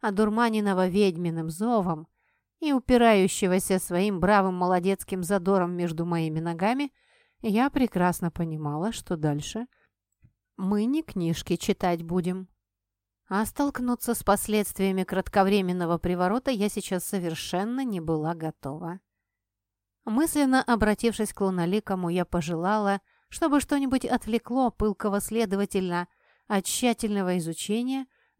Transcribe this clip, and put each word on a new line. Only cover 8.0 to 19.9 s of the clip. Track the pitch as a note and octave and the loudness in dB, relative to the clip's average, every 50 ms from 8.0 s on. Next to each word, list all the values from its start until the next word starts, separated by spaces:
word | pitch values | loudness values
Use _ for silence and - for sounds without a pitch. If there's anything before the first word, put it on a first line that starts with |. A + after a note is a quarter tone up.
| F3 F3+ E3+ - F3+ E3+ | 2 2 2 0 -2 -4
понимала, | - - E3+ D#3+ D#3 D#3 D3+ D3 D3 D#3 F3+ A3+ | -2 -4 -4 -4 -4 -4 -4 -4 -4 -4 -4 -4
что | A3+ - - - F3+ | -6 -6 -6 -6 -4
дальше | D#3 D3+ D3+ D3 D3+ D3 - - A3 B3 - _ _ _ _ _ _ _ _ _ _ _ _ _ _ _ _ _ | -2 0 0 0 -2 -4 -6 -8 -8 -8 -10 _ _ _ _ _ _ _ _ _ _ _ _ _ _ _ _ _
мы | - F#3+ F#3+ G#3 G#3 A3 | -4 -2 0 0 2 2
не | B3 C#4+ D#4+ | 0 0 -2
книжки | D#4+ - - F#3+ E3+ E3+ E3 - - - F3 | -2 -4 -4 -2 -2 0 -2 -2 -2 -4 -4
читать | - - - F#3+ - - F3+ F3 E3 | -2 0 -2 -2 0 0 0 0 -2
будем. | E3 E3 F3 F#3 E3 F3+ F3+ F#3+ F#3 - _ _ _ _ _ _ _ _ _ _ _ _ _ _ _ - | -2 -2 -2 -2 -2 -2 -4 -6 -8 -14 _ _ _ _ _ _ _ _ _ _ _ _ _ _ _ -4
А | F#3+ G3+ A3 | -2 -2 -2
столкнуться | - - - C#4+ C#4+ - - B3 B3 A#3+ - - A#3+ A3+ | -2 -2 -2 -2 -2 -2 -4 -2 -2 -2 -2 -2 -4 -4
с | - - | -2 0
последствиями | - G3+ - - - G#3+ G#3+ G3 - - - F#3+ G3 F#3+ F#3+ F3+ | 2 2 2 0 0 0 0 -2 -2 -2 -2 -2 0 0 -2 -2
кратковременного | - G3+ F#3+ - - - G#3 F#3+ G3 G#3 G3+ F#3 F3+ F3+ F3+ F3 E3 E3+ E3 | -2 -2 -4 -4 0 2 2 4 4 4 2 2 0 -2 -2 0 0 0 0
приворота | - F3+ F3+ F3 F3+ F#3 G#3+ C4 - C4+ | 0 -2 0 0 0 0 0 0 -2 -2
я | B3+ F#3+ G#3 G#3 | 0 0 0 -2
сейчас | - G#3 - - F#3+ F3+ - | -2 -4 -6 -4 -4 -4 -4
совершенно | - G#3 F#3+ F3 E3 D#3+ - - - F3+ F3+ G3+ A#3 B3 C4 C4+ | -4 -4 -4 -4 -4 -6 -6 -6 -4 -4 -2 -2 -2 -4 -4 -4
не | A#3+ G3 F3 | -4 -4 -4
была | D#3+ D#3+ D#3+ D3+ D3+ D#3+ E3+ | -2 -2 -2 -2 -2 -4 -4
готова. | D#3+ D#3+ D#3 - _ - C3+ D3 D#3+ F3 E3 F#3 F#3+ _ _ _ _ _ _ _ _ _ _ _ _ _ _ _ _ _ _ | -4 -6 -8 -8 _ -10 -10 -10 -10 -10 -12 -12 -12 _ _ _ _ _ _ _ _ _ _ _ _ _ _ _ _ _ _